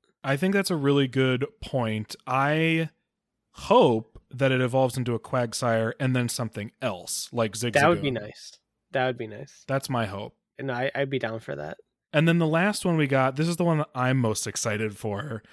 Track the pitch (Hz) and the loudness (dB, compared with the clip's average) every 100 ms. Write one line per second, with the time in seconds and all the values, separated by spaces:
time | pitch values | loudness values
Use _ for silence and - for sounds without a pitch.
0 | _ _ 135 139 190 196 190 160 139 143 | _ _ -4 0 0 0 0 0 2 4
1 | 131 131 131 127 139 - - 131 113 107 | 2 2 2 2 -2 -8 -6 -4 -2 -2
2 | - - - 131 143 156 165 160 160 _ | -6 -10 -4 0 0 2 2 0 -2 _
3 | _ _ _ _ _ - - 247 151 113 | _ _ _ _ _ -6 2 6 6 4
4 | - - - 127 135 127 127 131 127 131 | -2 -16 -14 -2 2 2 2 2 2 0
5 | 120 113 - 127 120 - 120 113 113 - | -2 -4 -2 -2 -2 -2 0 2 0 -2
6 | 131 127 120 - 113 107 104 - 123 90 | 0 0 0 -4 -6 -8 -12 -6 -6 -6
7 | - - - 117 113 107 120 139 156 160 | -8 -8 -4 -2 -2 -2 2 6 6 6
8 | 143 113 104 - - - _ _ _ 135 | 0 -4 -8 -14 -20 -20 _ _ _ -2
9 | 127 120 110 107 139 - - 135 - 123 | -2 -2 -8 -12 -16 -14 -6 -4 -2 -2
10 | 101 101 107 - _ - 135 123 139 139 | -4 -6 -12 -16 _ -12 -8 -4 -4 -2
11 | 139 135 110 113 - 73 76 - _ _ | -2 -2 -4 -6 -10 -10 -10 -12 _ _
12 | _ 151 165 170 156 165 202 202 180 160 | _ 2 4 4 2 2 0 0 0 2
13 | 139 135 131 135 165 170 170 156 147 127 | 2 2 2 0 0 2 2 2 0 -2
14 | 127 131 113 104 107 - 117 107 110 98 | 0 2 2 0 -4 -4 -4 -2 -4 -6
15 | 110 101 143 110 - | -6 -6 -6 -10 -12